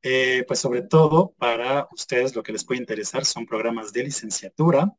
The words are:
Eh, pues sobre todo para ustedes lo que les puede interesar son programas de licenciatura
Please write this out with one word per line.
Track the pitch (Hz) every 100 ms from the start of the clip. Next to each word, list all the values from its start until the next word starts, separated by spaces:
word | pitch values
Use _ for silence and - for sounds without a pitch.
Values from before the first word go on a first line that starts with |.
Eh, | 127 131 131 127 123
pues | 131
sobre | 135 123
todo | - 160 156 160 190 _
para | - 113 127 139 -
ustedes | 113 - 123 131
lo | 120
que | -
les | 107
puede | - 127
interesar | 120 107 101 -
son | - - 113
programas | 110 113 113 110
de | 123
licenciatura | 131 147 110 - 98 - 160 143 190